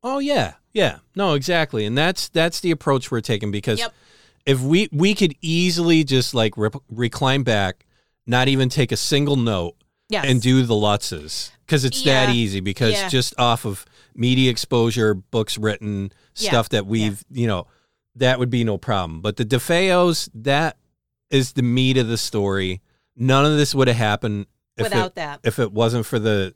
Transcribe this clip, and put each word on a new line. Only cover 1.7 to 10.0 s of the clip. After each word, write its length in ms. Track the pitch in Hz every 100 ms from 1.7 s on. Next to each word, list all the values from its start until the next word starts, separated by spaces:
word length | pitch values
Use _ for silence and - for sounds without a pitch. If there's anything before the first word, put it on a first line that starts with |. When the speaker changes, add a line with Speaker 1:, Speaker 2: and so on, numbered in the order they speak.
| 113
Speaker 1:
And 140 | 107 123
that's, 300 | 160 190 -
that's 300 | 165 165 -
the 100 | 180
approach 400 | 160 - 135 -
we're 100 | 123
taking, 300 | - 107 104
because 280 | 104 101 110
Speaker 2:
Yep. 140 | 117 _ _ _ _ _ -
Speaker 1:
if 140 | 135
we, 260 | 131 170 214
we 220 | 147 185
could 200 | 214 185 143
easily 640 | 160 165 180 170 170 165
just, 280 | 147 131 120
like, 240 | 123 110 101
rep-, 200 | 107 139 _
recline 520 | 107 120 - 135 135
back, 420 | 123 107 95 92 _ _ _ _ -
not 220 | 123 127
even 220 | 135 131
take 220 | 135 123
a 40 | 110
single 400 | - 143 143 139
note, 380 | 117 98 85 - _ _